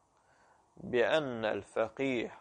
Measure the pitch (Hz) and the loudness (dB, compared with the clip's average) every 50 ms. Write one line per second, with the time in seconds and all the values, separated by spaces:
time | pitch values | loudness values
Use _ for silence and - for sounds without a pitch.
0 | _ _ _ _ _ _ _ _ _ - - _ _ _ _ - - - 120 120 | _ _ _ _ _ _ _ _ _ -20 -20 _ _ _ _ -14 -8 0 2 2
1 | 110 101 147 160 147 131 120 113 110 107 - 101 92 - - 113 113 110 - - | 4 4 4 2 2 -2 -4 -2 -2 -2 -2 -2 -6 -4 -2 0 0 0 -2 -2
2 | 139 135 127 113 107 - - - | -2 0 0 0 -2 -4 -8 -14